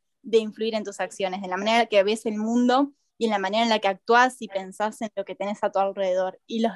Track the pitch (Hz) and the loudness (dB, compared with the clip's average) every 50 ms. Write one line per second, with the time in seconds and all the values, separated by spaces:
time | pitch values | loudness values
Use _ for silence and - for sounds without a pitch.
0 | _ _ _ _ - 233 214 220 220 214 190 - 220 226 220 214 196 202 202 - | _ _ _ _ -4 0 2 2 2 0 -4 -6 -4 -4 -4 -4 -6 -8 -6 -6
1 | 185 185 - - 190 185 185 202 196 185 180 190 202 220 226 233 226 226 214 202 | -8 -8 -6 -6 -4 -4 -4 -6 -6 -6 -6 -2 0 2 2 2 2 4 4 4
2 | 190 208 220 220 - 233 214 208 220 220 233 240 247 247 247 269 285 277 - _ | 4 4 0 -2 -2 -4 -4 -2 -2 0 2 2 4 4 4 4 2 0 -4 _
3 | _ _ _ - 226 220 214 196 190 190 202 226 233 233 220 214 - 196 196 190 | _ _ _ -4 -2 0 0 0 0 0 0 0 2 2 2 2 2 0 -2 -2
4 | _ - 233 240 254 262 254 - 220 208 196 190 190 190 190 - 208 220 214 - | _ 4 6 6 6 4 2 -4 -12 -10 -8 -8 -8 -8 -6 -6 -6 -6 -4 -8
5 | 233 214 - 196 196 - 185 - 196 202 208 - - 202 - 190 196 196 190 196 | -10 -8 -8 -8 -8 -8 -8 -8 -6 -6 -4 -4 -4 -2 0 0 -2 -2 -2 -2
6 | 196 185 180 185 185 185 185 - _ - 226 226 226 226 185 | -2 0 0 0 -2 -2 -4 -10 _ -8 -4 -2 -2 -2 -2